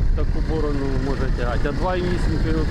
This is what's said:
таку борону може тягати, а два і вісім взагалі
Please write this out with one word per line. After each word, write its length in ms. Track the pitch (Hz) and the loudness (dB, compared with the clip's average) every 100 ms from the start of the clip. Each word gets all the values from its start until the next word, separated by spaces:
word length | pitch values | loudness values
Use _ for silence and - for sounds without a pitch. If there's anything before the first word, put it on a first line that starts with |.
| - 160 | 4 2
таку 240 | 156 160 147 | 2 0 0
борону 360 | 156 147 143 139 135 135 | 0 0 0 -2 -2 -2
може 160 | - 131 - | 0 0 0
тягати, 200 | 120 117 143 | 0 0 0
а 20 | |
два 240 | 139 185 180 | 0 -2 0
і 60 | |
вісім 380 | 180 175 160 160 | 0 0 0 0
взагалі 240 | 160 160 135 | 0 0 0